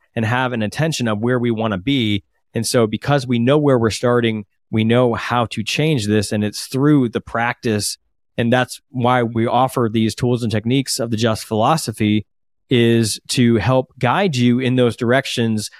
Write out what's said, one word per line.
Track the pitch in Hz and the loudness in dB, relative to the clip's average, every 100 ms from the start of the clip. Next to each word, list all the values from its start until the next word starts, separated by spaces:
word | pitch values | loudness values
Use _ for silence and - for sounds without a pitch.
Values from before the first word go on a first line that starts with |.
| _ - | _ -6
and | 110 | -2
have | 127 127 | -2 -2
an | 120 | -2
intention | 107 - 160 151 117 | -4 -2 -2 -2 -2
of | 104 | -2
where | 117 127 | 0 0
we | 120 | 0
wanna | 110 110 95 | -2 -2 -2
be. | 110 139 107 101 - _ _ | -2 -2 0 -2 -6 _ _
And | 120 107 | -6 -2
so | 127 110 | 0 0
because | 107 - 143 123 | -2 0 -2 0
we | 120 | 0
know | 120 151 | 2 2
where | 143 127 | 4 2
we're | 113 | 2
starting, | - 123 120 117 110 104 _ _ | 0 0 2 0 -2 -8 _ _
we | 110 | 0
know | 110 120 123 | 2 4 2
how | 107 - 123 113 | 0 -2 -2 -2
to | - | -4
change | 101 - 156 143 104 | -4 -2 0 0 0
this, | 107 101 | 0 0
and | 107 | -2
it's | 104 - - | -4 -6 -6
through | 131 143 147 120 | 0 4 4 2
the | 110 | -2
practice. | - 117 117 - 120 107 - - _ _ _ - | -4 -2 -2 -2 -2 -2 -4 -10 _ _ _ -4
And | 117 | 0
that's | 123 123 - _ | 2 0 -6 _
why | 127 120 127 | -2 0 2
we | 117 117 117 | 0 -2 0
offer | 123 131 - 113 | 0 0 0 0
these | 113 110 | 0 0
tools | - 123 123 | 0 -2 -2
and | 117 | -2
techniques | 107 113 135 131 - | -2 0 0 0 -4
of | 117 | -4
the | 110 | 0
Just | 117 110 - | 0 -2 -2
Philosophy, | 107 120 160 - 107 104 104 - _ _ _ _ | 0 2 2 -2 -2 0 0 -2 _ _ _ _
is | 123 117 117 110 - - | 2 4 4 0 -4 -4
to | - 120 113 | 2 2 2
help | 107 131 127 - | 2 0 -2 -2
guide | 120 151 202 127 | 0 0 0 2
you | 123 120 | 2 2
in | 127 127 | 2 2
those | 123 110 | 2 0
directions | 117 131 - - 113 107 - | 0 0 0 -2 -2 -2 -6